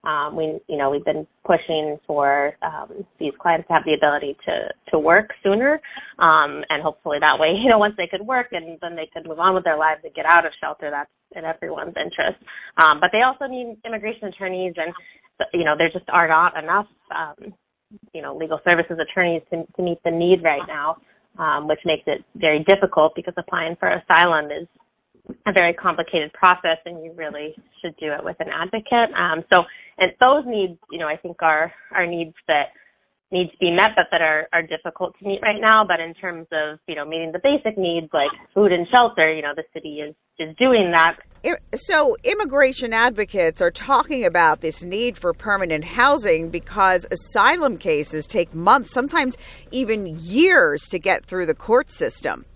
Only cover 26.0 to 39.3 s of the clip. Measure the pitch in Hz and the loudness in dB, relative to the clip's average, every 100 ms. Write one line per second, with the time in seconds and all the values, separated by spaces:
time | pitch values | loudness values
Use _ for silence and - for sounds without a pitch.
26 | 165 170 156 - 185 180 165 160 170 170 | -4 -4 -4 2 4 4 0 -4 -6 -16
27 | 160 170 151 147 151 156 _ _ 175 - | -18 -12 -12 -10 -12 -14 _ _ -12 -8
28 | 156 147 160 165 160 156 175 220 214 240 | -6 -6 -8 -8 -8 -6 -6 -6 0 2
29 | 226 175 175 160 170 185 170 - - - | 2 0 -2 -2 4 4 4 -12 -20 -2
30 | 185 - 254 285 247 220 185 170 _ 165 | -2 4 4 4 2 -2 -4 -6 _ -10
31 | 160 156 175 170 165 151 165 - - - | -8 -8 -10 -2 0 2 -2 -6 -8 -4
32 | 175 170 165 - - 151 139 _ _ _ | -4 -4 -8 -10 -2 0 -2 _ _ _
33 | _ _ _ 185 180 _ 180 170 214 214 | _ _ _ -4 -4 _ 0 4 4 2
34 | 170 170 160 151 156 170 160 156 170 - | 0 0 2 0 0 -4 -2 -8 -10 -8
35 | 180 _ 196 196 214 208 220 220 202 170 | -8 _ -8 -4 -2 0 4 4 4 0
36 | 165 165 185 170 160 156 151 156 - 156 | -4 -10 -10 -10 -8 -6 -6 -8 -12 -10
37 | 147 165 165 170 277 285 220 214 180 170 | -8 -8 -8 0 0 2 -2 -2 -2 -2
38 | 160 156 143 - - - 208 175 170 247 | -2 -2 -2 -4 -6 2 4 2 4 4
39 | 233 233 160 | 4 2 0